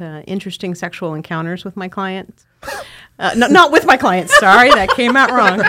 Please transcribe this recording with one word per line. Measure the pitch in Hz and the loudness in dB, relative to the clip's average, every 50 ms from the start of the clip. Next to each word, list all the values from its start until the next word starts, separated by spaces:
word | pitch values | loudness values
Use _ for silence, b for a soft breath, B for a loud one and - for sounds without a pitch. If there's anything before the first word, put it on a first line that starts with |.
uh, | 175 160 156 151 - - | -18 -16 -16 -16 -12 -10
interesting | 190 196 - 190 180 - 202 180 175 | -10 -10 -10 -10 -12 -10 -10 -10 -10
sexual | 175 180 175 - - 180 165 156 | -10 -10 -12 -10 -10 -10 -8 -8
encounters | 156 160 - 175 160 165 165 180 180 - | -8 -10 -8 -8 -8 -6 -8 -8 -10 -12
with | 190 180 202 | -14 -12 -12
my | 185 185 | -12 -12
clients. | - 202 190 190 185 190 - - - _ _ _ B B B B B B B B B B B B B - | -10 -8 -8 -8 -8 -10 -12 -16 -20 _ _ _ B B B B B B B B B B B B B -6
Uh, | 185 185 - | -6 -4 -2
no, | 226 247 - | 0 2 4
not | 302 370 339 285 | 4 4 4 4
with | 294 330 440 | 2 2 2
my | - 269 262 | 2 2 2
clients. | - 220 180 185 170 175 571 587 | 0 -2 -2 -2 0 2 2 4
Sorry, | 494 - 277 240 247 - | 6 6 6 6 6 6
that | 587 - - - | 4 4 2 0
came | 494 - 240 240 247 | -2 -2 0 0 2
out | 269 262 - | 2 2 2
wrong. | 254 247 214 190 185 214 - | 2 2 2 2 2 0 -2